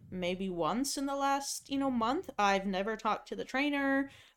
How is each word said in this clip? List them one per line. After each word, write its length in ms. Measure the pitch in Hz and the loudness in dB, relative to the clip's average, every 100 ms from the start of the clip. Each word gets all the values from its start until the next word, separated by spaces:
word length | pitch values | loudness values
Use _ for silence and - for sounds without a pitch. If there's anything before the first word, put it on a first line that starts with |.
| - | -12
maybe 380 | 185 180 180 190 | -4 -2 -2 -2
once 480 | 175 156 202 269 - | 0 0 2 0 -2
in 100 | 277 | -2
the 100 | 277 | 0
last, 520 | 277 277 277 - - | 2 0 -2 -8 -4
you 100 | 269 | -2
know, 120 | 269 | 0
month. 400 | 247 226 277 - - | 2 2 0 -2 0
I've 260 | 202 196 190 | 2 4 2
never 300 | 185 202 220 | -2 -2 -2
talked 320 | 220 202 - | 0 -2 -2
to 80 | 208 | -8
the 80 | - | -4
trainer. 680 | 262 294 285 277 269 277 - - | 0 0 2 2 2 0 -6 -20